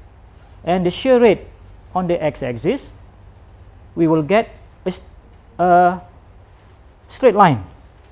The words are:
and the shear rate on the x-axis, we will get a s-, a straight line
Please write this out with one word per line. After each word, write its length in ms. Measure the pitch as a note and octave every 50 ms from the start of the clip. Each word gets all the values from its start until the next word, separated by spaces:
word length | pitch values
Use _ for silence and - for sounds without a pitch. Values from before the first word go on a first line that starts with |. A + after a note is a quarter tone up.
| - - - - - - - - - - - - -
and 220 | D#3+ F3 F#3 F3
the 60 | F3
shear 280 | E3+ - - C4+ B3+ A#3+
rate 280 | A#3+ A3 E3+ - - - - - - - - - - - -
on 120 | F3+ F#3 E3+
the 140 | F3 -
x-axis, 680 | D#3 D3+ - - C#3 B2 B2 A2+ A#2 F3 B3+ C4+ - - - - - - - - - - - - - - - - - - - - - - -
we 120 | E3+ E3+ D#3+
will 160 | E3 D#3+ D3+
get 260 | C#3+ F#3+ A3 A#3 - - - - - - - -
a 40 | F#3
s-, 120 | F3+ - - - - - _ - - - - - - -
a 440 | E3+ F3+ F3 F3+ F3+ F3 F3+ F3 - - - - - - - - - - - - - - - _ - - - _ _ -
straight 280 | - - C4 B3 F#3
line 280 | G#3 G3+ E3+ C3+ G#2 F#2 - - - - - _ - - -